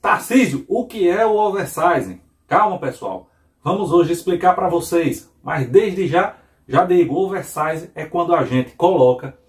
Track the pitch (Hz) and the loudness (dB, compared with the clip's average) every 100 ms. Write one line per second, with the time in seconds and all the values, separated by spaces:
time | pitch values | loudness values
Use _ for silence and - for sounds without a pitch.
0 | - 202 - 254 226 139 - 220 240 226 | 0 -2 2 2 2 -2 -4 -4 -4 0
1 | 175 175 226 208 208 196 147 - 170 156 | 0 2 2 2 0 -2 -6 -2 0 0
2 | 92 90 _ _ _ - - - 135 - | -4 -12 _ _ _ 0 0 -2 -8 -8
3 | 120 - - _ _ _ 151 196 185 170 | -10 -10 -14 _ _ _ -4 -2 2 4
4 | 160 170 - 175 180 180 185 170 165 170 | 4 0 -2 0 2 2 0 -2 0 0
5 | 156 - - _ - 151 120 180 214 180 | 0 -4 -12 _ -8 -4 4 4 4 -2
6 | 175 170 196 - _ _ - 143 180 180 | -2 0 -2 -6 _ _ -2 0 2 2
7 | 147 151 190 190 - - 156 160 - - | 2 0 -2 -4 -8 -6 -4 -4 -10 -14
8 | 151 175 170 175 127 127 123 - 170 175 | -8 -4 0 0 0 -2 -2 -4 -2 2
9 | 127 123 135 - | 2 2 -6 -18